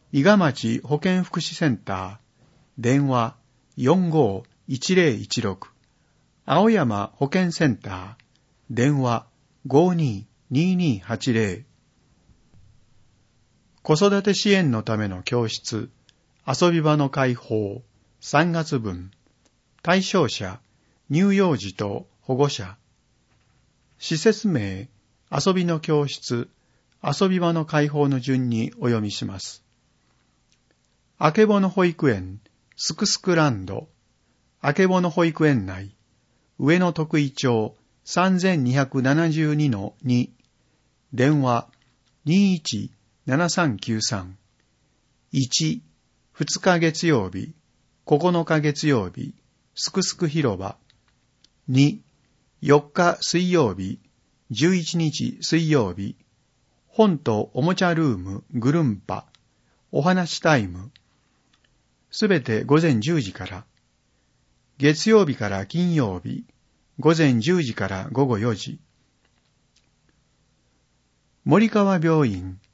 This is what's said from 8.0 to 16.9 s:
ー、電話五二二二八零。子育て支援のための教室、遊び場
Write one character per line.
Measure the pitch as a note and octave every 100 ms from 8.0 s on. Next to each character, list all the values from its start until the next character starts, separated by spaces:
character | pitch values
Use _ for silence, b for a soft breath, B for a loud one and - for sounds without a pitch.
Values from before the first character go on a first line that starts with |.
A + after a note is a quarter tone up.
| F#2 A2+ _ _ _ _ -
ー、 | A#2
電 | C#3+ C#3+
話 | B2+ A2+ - _ _ _ D3
五 | C#3 F3+ F3
二 | C#3+ G2+ A2 _ -
二 | B2+ F3 F3+
二 | E3+ G#2
八 | - A2+ C3
零。 | A2+ G#2 F#2 - _ _ _ _ _ _ _ _ - - _ _ _ _ _ _ _ _ _ _ _
子 | - D#3
育 | G3+ G3+
て | G3+ F#3+
支 | G#3
援 | G3 D#3+
の | A2+
た | A2 A2
め | G#2
の | F2+
教 | - A#2+ A2+
室、 | - - A2 - _ _ _ _ _ -
遊 | - F3
び | E3+
場 | D3+